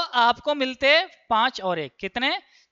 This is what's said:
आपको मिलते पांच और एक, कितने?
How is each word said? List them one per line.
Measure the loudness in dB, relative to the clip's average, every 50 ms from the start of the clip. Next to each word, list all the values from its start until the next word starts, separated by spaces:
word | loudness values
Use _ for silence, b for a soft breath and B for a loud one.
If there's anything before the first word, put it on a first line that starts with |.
आपको | 2 0 0 2 2 2 2 0 -2 -4 -2
मिलते | -2 -4 -6 -4 0 2 4 4 4 2 -2 -10 _ _ _
पांच | 0 2 2 0 -2 -4
और | -4 -4 -2 -2
एक, | -6 -8 -10 _
कितने? | -12 -8 -6 -4 -2 -2 -4 -4 -8 b b b b b